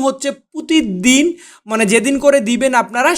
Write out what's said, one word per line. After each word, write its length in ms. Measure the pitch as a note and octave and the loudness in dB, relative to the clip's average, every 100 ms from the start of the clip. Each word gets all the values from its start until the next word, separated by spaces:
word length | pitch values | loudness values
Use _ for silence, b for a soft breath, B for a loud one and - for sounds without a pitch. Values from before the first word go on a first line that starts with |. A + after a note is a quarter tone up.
| C4+ | -2
হচ্ছে 240 | C4+ C#4 C#4 _ | -4 -8 -10 _
প্রতিদিন, 720 | D#4 D#4 D#4+ A3+ F3+ A#3+ C4 E4+ E4+ B B G#3 | -12 -2 0 0 0 2 2 2 -4 B B -6
মানে 180 | A3 G#3 | -2 2
যেদিন 320 | A3+ B3+ C#4 | 2 0 0
করে 200 | C#4+ C#4 | 2 2
দিবেন 320 | G#3+ A#3+ C4 | 0 -2 0
আপনারা, 360 | B3 F3+ A#3+ D4 | 0 -2 -2 -2